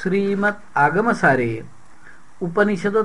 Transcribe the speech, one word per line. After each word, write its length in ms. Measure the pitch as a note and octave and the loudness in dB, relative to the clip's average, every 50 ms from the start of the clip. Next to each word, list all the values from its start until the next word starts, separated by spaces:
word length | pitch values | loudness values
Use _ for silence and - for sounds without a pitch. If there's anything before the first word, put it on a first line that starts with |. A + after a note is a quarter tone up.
श्रीमत् 760 | - F#3+ F3+ G3 G3 G3 G3+ G3 G3+ G#3 G3+ - - - - C#3 | -2 0 2 2 2 2 0 2 0 0 -2 -4 -8 -4 2 2
आगमसारे 800 | C#3+ D3 D3+ F#3+ A3+ A#3+ - - - D#3 C3 B2+ A#2+ A#2 A2+ A2+ A#2 - - - - - - - - - - - - - - - | 4 4 4 2 2 2 2 2 4 4 4 4 2 0 -2 -6 -8 -12 -16 -16 -16 -16 -16 -16 -16 -16 -16 -16 -16 -16 -10 -8
उपनिषद 540 | F#3+ E3+ E3+ G#3+ G3+ G#3 G#3 E3+ G3+ G#3 G3 A3 | -6 -2 2 2 2 2 2 0 0 0 0 2